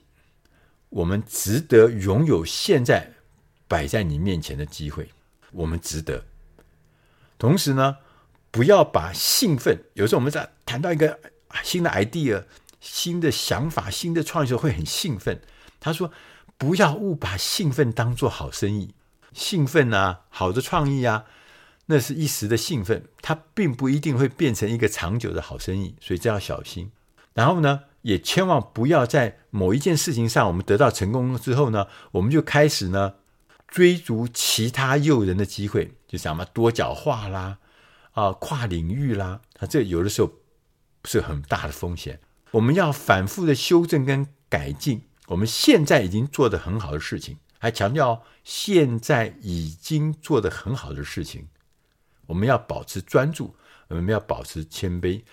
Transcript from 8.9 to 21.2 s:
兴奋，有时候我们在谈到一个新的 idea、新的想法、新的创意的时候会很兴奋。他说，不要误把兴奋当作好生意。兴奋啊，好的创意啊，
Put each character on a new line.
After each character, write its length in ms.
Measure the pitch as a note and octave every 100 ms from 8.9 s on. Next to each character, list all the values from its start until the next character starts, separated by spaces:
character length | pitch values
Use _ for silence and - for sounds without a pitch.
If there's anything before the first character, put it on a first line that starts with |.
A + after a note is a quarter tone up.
| - D#2+
兴 460 | - - - A3+ C3+
奋， 260 | - F2 -
有 120 | - G#2
时 80 |
候 60 | E3
我 20 |
们 80 | B2+
在 220 | D3+ - _
谈 160 | - B2
到 120 | F3
一 40 | D#3+
个 220 | D3+ - - _ _ -
新 200 | - F3
的 80 | E3+
idea、 540 | - G#2+ E3 C#3 G2+ - - _ _
新 400 | - - F3 F3
的 120 | D#3+
想 380 | - - A#2 D#3
法、 200 | C#3 G2
新 240 | - E3+
的 80 | E3
创 220 | D#3 E3+
意 20 | C3+
的 20 |
时 60 |
候 80 | B2
会 100 | D#3
很 120 | D#2+
兴 340 | D#2 - F#3+ A2
奋。 220 | - F#2 - _ - _
他 120 | D3+
说， 200 | D#3+ F3 - - - - -
不 180 | C3+ F3+
要 180 | F3+
误 200 | D3 G3+
把 220 | D3+ F2+ F#2+
兴 360 | - - E3+
奋 180 | B2+ B2+
当 240 | A2+ A#2
作 140 | A#2+ B2+
好 220 | - C#3
生 220 | - G2+
意。 220 | G#2 F#2 - _ _ _
兴 340 | - - F#3+ C3+
奋 260 | E3 B2
啊， 320 | G#2 F#2+ F2+ _
好 240 | - F#2
的 80 | G#2+
创 280 | - F3+ C#3+
意 140 | C#3
啊， 200 | B2 G#2+